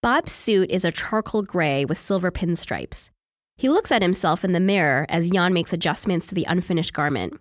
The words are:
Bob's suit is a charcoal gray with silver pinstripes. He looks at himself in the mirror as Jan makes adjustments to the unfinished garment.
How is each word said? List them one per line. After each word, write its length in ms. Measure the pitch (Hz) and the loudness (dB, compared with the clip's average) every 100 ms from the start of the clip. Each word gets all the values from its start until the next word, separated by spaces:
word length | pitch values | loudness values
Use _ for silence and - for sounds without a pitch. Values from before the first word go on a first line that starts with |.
Bob's 300 | 233 269 339 | 2 0 0
suit 400 | - - 202 185 | -2 2 2 4
is 140 | 185 175 | 2 0
a 60 | |
charcoal 500 | - - 220 - 214 | -2 -2 -2 0 -2
gray 420 | 196 175 156 139 | -2 0 2 2
with 140 | 139 - | 0 -2
silver 340 | - 196 180 | 0 0 0
pinstripes. 800 | 175 175 170 - 80 64 - - _ _ _ _ _ | -2 -2 -2 -4 -8 -8 -12 -16 _ _ _ _ _
He 100 | 262 | 2
looks 240 | 330 440 | 2 2
at 100 | 247 | 2
himself 440 | 180 190 175 165 190 | 2 0 0 0 0
in 80 | |
the 60 | 175 | 2
mirror 460 | 185 202 156 135 151 | 2 2 2 2 0
as 200 | 165 170 | 0 2
Jan 220 | 190 180 | 2 2
makes 220 | 180 165 | 2 0
adjustments 540 | 170 170 190 - 175 - | -2 -2 -2 0 -2 -2
to 80 | 190 | -4
the 100 | - | 0
unfinished 480 | 180 170 170 175 | -2 0 -2 -2
garment. 440 | - 147 131 92 - | -2 -2 -2 -6 -10